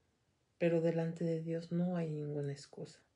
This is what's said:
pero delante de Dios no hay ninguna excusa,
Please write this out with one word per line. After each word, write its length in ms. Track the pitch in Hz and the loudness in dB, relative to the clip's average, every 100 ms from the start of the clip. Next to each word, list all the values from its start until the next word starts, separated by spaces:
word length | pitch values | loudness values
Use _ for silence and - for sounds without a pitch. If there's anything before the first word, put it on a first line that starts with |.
| _ _ _ _ _ - | _ _ _ _ _ 2
pero 240 | 170 165 | 4 6
delante 420 | 165 165 165 170 | 4 2 0 0
de 180 | 170 160 | 0 0
Dios 300 | 165 165 170 | -2 -4 -2
no 240 | 170 180 175 | 0 0 0
hay 140 | 160 | -2
ninguna 420 | 151 147 147 143 | -4 -4 -2 -4
excusa, 480 | 139 - - 160 - _ | -6 -10 -14 -14 -16 _